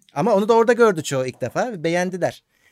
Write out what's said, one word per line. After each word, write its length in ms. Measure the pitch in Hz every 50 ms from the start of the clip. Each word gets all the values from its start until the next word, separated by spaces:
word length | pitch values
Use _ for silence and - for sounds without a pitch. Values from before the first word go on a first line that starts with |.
| _ _ _
Ama 200 | 139 156 233 220
onu 120 | 190 214 208
da 40 | 233
orada 200 | 226 226 214 247
gördü 300 | 220 240 220 190 160 143
çoğu 220 | - 143 131 131
ilk 160 | 127 123 -
defa 300 | 131 113 - 160 208 254
ve 120 | 226 170 151
beğendiler. 600 | 165 170 175 180 185 175 180 170 127 - - _ _ _ _ _ _